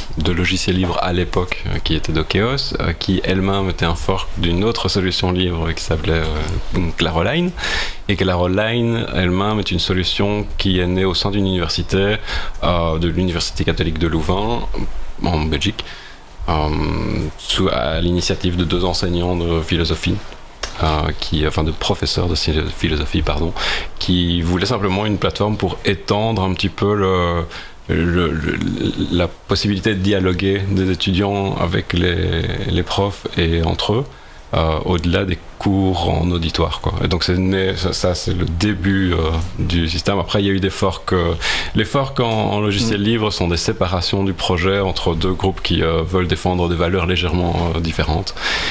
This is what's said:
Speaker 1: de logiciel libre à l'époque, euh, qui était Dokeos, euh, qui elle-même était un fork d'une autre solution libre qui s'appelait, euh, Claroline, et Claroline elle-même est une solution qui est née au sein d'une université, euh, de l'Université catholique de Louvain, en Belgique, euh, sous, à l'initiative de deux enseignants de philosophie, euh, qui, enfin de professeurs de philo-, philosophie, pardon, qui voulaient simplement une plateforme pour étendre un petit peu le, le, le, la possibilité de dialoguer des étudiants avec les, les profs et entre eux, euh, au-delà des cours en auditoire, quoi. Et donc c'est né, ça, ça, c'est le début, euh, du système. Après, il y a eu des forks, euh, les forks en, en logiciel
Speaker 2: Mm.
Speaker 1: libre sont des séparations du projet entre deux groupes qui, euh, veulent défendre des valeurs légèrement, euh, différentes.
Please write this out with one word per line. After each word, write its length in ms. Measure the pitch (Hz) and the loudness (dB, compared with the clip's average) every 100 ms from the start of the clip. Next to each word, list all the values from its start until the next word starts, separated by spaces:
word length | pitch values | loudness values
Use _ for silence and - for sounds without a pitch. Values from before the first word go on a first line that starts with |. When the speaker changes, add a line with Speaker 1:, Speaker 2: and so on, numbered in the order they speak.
| - - | -6 -2
Speaker 1:
de 140 | 78 | 0
logiciel 460 | 87 90 90 - 90 | 0 0 0 0 0
libre 200 | 92 85 | 0 0
à 100 | 90 | 0
l'époque, 540 | 90 87 95 90 - - | 0 0 -2 -2 -4 -4
euh, 120 | 85 | -2
qui 120 | - 78 | 0 0
était 180 | - | 0
Dokeos, 600 | 78 80 95 113 135 - - | 0 0 0 0 0 -2 -2
euh, 140 | 87 82 | -2 -2
qui 220 | - 92 - | 0 0 2
elle-même 440 | 95 95 98 95 | 0 2 0 0
était 160 | 87 85 | 0 0
un 80 | |
fork 360 | 87 - 92 - - | 0 0 0 -2 -2
d'une 260 | 87 85 | 0 2
autre 240 | 107 113 92 | 0 0 0
solution 460 | 101 92 - 92 | 0 0 0 0
libre 360 | 90 92 85 82 | 0 0 0 -2
qui 100 | 80 | -2
s'appelait, 380 | - 80 78 82 78 76 78 80 - - | -2 -2 2 0 2 0 -2 -2 0 0
euh, 40 | 85 - | 0 0
Claroline, 560 | 82 82 95 160 180 - - - - - - | 0 2 0 2 0 -2 -4 -2 -2 -6 -2
et 80 | 98 | 0
Claroline 920 | 95 90 90 95 110 120 117 113 - | 2 2 2 2 2 2 0 0 -2
elle-même 460 | - 90 92 101 107 | 0 2 2 2 0
est 100 | 95 | 0
une 100 | 87 | -2
solution 680 | - 92 87 - 101 104 104 - | 0 0 0 0 0 0 -2 0
qui 220 | 95 90 | 2 2
est 80 | 90 | 2
née 160 | 90 | 2
au 100 | 95 | 2
sein 160 | 87 101 | 0 0
d'une 160 | 101 95 | 0 2
université, 680 | 92 82 90 82 95 98 107 - - - - | 2 0 -2 0 2 2 0 -2 -4 -2 -2
euh, 360 | - 87 82 80 | 0 2 2 0
de 100 | 85 | 0
l'Université 560 | 82 92 82 - - 80 | 0 0 0 -2 -2 -2
catholique 340 | 82 82 78 | 0 0 0
de 80 | 82 | 0
Louvain, 540 | 80 78 92 110 117 - - - - - - - | 0 0 0 0 -2 -2 -2 0 -2 -4 -2 -2
en 160 | 82 | 0
Belgique, 420 | 78 73 98 - - - - - - - - | 0 0 -2 -4 -10 -12 -16 -18 -18 -8 -2
euh, 220 | 80 76 151 78 80 80 - 78 - | 0 0 0 0 -2 -2 -2 -4 -6
sous, 300 | - - 95 | -4 0 0
à 320 | 62 62 82 | 0 0 0
l'initiative 560 | 85 90 - 90 90 87 | 0 0 0 0 0 0
de 80 | |
deux 220 | 85 90 90 | 0 2 0
enseignants 500 | 82 90 87 87 90 | 0 0 0 0 0
de 260 | 85 82 | 0 0
philosophie, 540 | 78 85 78 80 87 104 - - - - - - | 0 0 0 0 0 -2 -4 -14 -16 -12 -10 -2
euh, 260 | 78 76 82 80 | 0 2 0 -2
qui, 260 | - 78 76 | -2 0 0
enfin 160 | 78 | 0
de 80 | 78 | 0
professeurs 560 | 76 - 98 82 - 87 | 0 -2 -2 0 0 0
de 80 | 82 | 0
philo-, 340 | - 78 76 | 0 0 0
philosophie, 540 | - 82 76 73 87 | -2 0 0 0 0
pardon, 280 | 80 73 82 - - - - - | 0 0 0 -2 -2 -2 -4 -6
qui 460 | - 90 87 87 | 0 2 2 2
voulaient 240 | 82 90 98 | 2 0 0
simplement 400 | 120 98 95 107 | 0 0 0 0
une 100 | 98 | 0
plateforme 400 | 95 - 104 107 | 0 0 0 0
pour 200 | 92 - - | -2 -2 -2
étendre 580 | 95 - 104 113 113 | -2 0 0 2 0
un 100 | 95 | 0
petit 160 | 90 95 | 0 -2
peu 240 | - 101 | 0 0
le, 520 | 104 95 92 87 85 82 - - - - | 2 2 2 2 0 -2 -8 -14 -14 -2
le, 400 | 85 85 87 85 | 0 2 2 2
le, 300 | 78 78 - - - - - - | 0 -2 -2 -2 -2 -2 -2 -2
la 160 | 87 87 | 0 0
possibilité 680 | - - 98 101 98 110 98 | -4 -2 0 2 0 0 0
de 60 | |
dialoguer 600 | 95 101 92 90 95 98 95 | 2 2 2 2 2 2 0
des 220 | 92 95 | 2 2
étudiants 640 | 90 - 90 101 101 98 95 | 2 2 2 2 0 -2 0
avec 360 | 87 101 - | 0 0 0
les, 500 | 90 90 87 87 85 82 87 95 | 0 2 2 0 0 -2 -2 -2
les 140 | 87 | 0
profs 420 | 87 - 98 - - - | 0 0 0 -2 -6 0
et 260 | 82 82 | 2 2
entre 300 | 80 - - | 0 0 0
eux, 120 | 110 143 - - - - | 0 0 -8 -20 -20 -4
euh, 260 | - 80 78 - | 0 2 0 0
au-delà 400 | 87 87 92 98 | 0 2 2 0
des 120 | 87 - - | -4 -6 -4
cours 500 | 101 98 95 90 - | 0 4 4 2 0
en 220 | 78 87 | 2 2
auditoire, 480 | 87 82 - 80 - | 2 0 0 0 0
quoi. 140 | - 85 | -2 0
Et 60 | 87 | 0
donc 160 | 90 - | 0 0
c'est 120 | 90 | 2
né, 380 | 92 95 95 87 | 2 2 0 0
ça, 160 | 92 | -2
ça, 240 | - 92 87 | 0 0 0
c'est 180 | - | -2
le 120 | 92 85 | 0 0
début, 640 | 82 104 92 92 98 92 | 2 0 2 2 2 2
euh, 200 | 82 80 80 82 - | 2 2 0 -2 -2
du 300 | 87 85 80 | 0 2 0
système. 300 | 80 - 101 | 0 0 0
Après, 220 | 80 107 | 0 0
il 40 | 101 | 2
y 40 | |
a 40 | |
eu 80 | 98 | 2
des 80 | 92 | 0
forks, 420 | - 98 - - | 0 -2 -2 0
euh, 220 | 92 85 82 - - - - | 0 2 0 -2 -2 -2 -2
les 80 | |
forks 380 | 107 143 135 135 | 0 0 -2 0
en, 320 | 117 110 104 | 0 2 0
en 80 | 101 | 0
logiciel 400 | 107 98 113 104 | 0 2 2 2
Speaker 2:
Mm. 20 | |
Speaker 1:
libre 260 | 101 113 107 | 2 2 0
sont 180 | - 87 | 0 0
des 80 | 85 | 2
séparations 680 | - 107 90 92 - 98 | 0 0 0 0 0 0
du 80 | 98 | 0
projet 480 | 92 - 90 92 98 | 0 0 0 2 2
entre 360 | 95 - - 82 | 0 0 0 0
deux 180 | 90 | 0
groupes 280 | 82 95 92 | 2 0 0
qui, 220 | - 87 | 0 2
euh, 180 | 82 82 | 2 2
veulent 260 | 82 92 87 | 0 0 2
défendre 400 | - 92 90 87 | 0 0 2 2
des 60 | 85 | 2
valeurs 320 | 85 95 85 | 2 2 2
légèrement, 680 | 90 87 90 87 80 85 82 | 0 2 2 2 2 0 0
euh, 60 | |
différentes. 540 | 82 - - 78 - - - - - | -2 0 0 0 -2 -4 -4 -2 -4